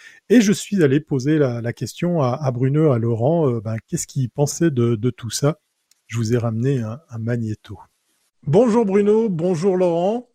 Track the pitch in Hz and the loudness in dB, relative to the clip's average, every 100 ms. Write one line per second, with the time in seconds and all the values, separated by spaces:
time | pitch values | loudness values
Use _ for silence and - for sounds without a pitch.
0 | - - _ 233 202 196 - 202 147 143 | -20 -20 _ 4 6 2 -2 2 2 2
1 | 156 139 131 156 135 120 113 - - - | 0 -4 0 2 0 0 -6 -6 -10 -4
2 | 175 170 127 127 139 120 131 147 160 120 | -2 0 0 0 -4 -2 0 2 2 2
3 | 113 113 123 170 147 117 110 113 - 170 | 0 0 0 2 0 -2 -4 -8 -8 -8
4 | - 139 127 - 143 - 170 127 117 117 | -6 -6 -6 -2 -2 0 0 2 0 0
5 | 123 - 110 - 139 165 _ _ _ _ | -2 -4 -10 -2 -2 -2 _ _ _ _
6 | _ 113 110 120 113 110 131 135 110 113 | _ -6 -2 0 -2 -2 -2 -2 -6 -10
7 | _ 113 110 120 110 107 - 98 - _ | _ -10 -6 -4 -4 -8 -12 -20 -20 _
8 | _ _ _ _ - 170 247 233 208 196 | _ _ _ _ 0 2 4 2 2 2
9 | 202 214 226 165 175 170 196 185 180 170 | 2 2 0 -2 -2 0 0 2 2 2
10 | 185 233 - | 0 -2 -8